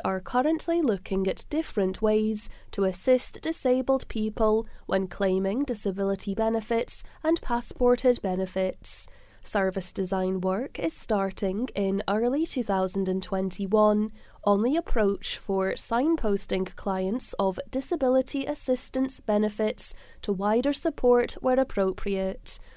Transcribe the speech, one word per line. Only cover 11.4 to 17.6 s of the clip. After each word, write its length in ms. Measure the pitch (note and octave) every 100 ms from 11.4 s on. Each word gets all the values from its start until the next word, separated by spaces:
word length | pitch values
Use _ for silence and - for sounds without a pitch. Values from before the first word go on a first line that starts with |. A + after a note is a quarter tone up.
| F#3+ G3 B3+
in 300 | - G3 F#3+ -
early 380 | G#3 A#3+ C#4+ E4
two 160 | B3+
thousand 480 | - F#3+ F#3+ F#3+ F#3
and 140 | F#3
twenty-one 880 | - F#3+ F#3+ - G3 G#3+ G#3+ G#3+ G#3+ - - -
on 180 | G3+ G3+
the 140 | A#3+ D#4+
approach 640 | - A#3 G3+ G3+ - -
for 320 | - F#3+ F#3+
signposting 1040 | - - A#3 D#4 D#4+ G#3 G3+ - F#3+ F#3 -
clients 580 | G3+ F#3+ F#3 B3 - -
of 200 | F#3+ F#3+